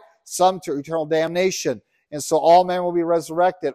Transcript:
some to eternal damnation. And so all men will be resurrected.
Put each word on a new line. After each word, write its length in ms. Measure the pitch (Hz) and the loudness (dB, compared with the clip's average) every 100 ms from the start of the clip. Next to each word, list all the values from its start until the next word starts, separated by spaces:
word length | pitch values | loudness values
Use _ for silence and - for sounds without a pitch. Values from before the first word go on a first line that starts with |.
| - _ | -6 _
some 380 | - - 185 190 | -14 0 0 0
to 160 | - 143 | -6 -8
eternal 280 | 143 160 151 | -6 -6 -2
damnation. 760 | 160 160 175 190 - 156 113 - _ _ | -2 0 0 -2 -2 -6 -6 -10 _ _
And 100 | 147 | -12
so 140 | - 156 | -2 2
all 260 | 151 175 | 6 6
men 200 | 180 180 | 4 -2
will 80 | 175 | -2
be 120 | 175 | -2
resurrected. 680 | 170 170 160 160 185 185 143 | 0 -2 -2 0 0 0 -6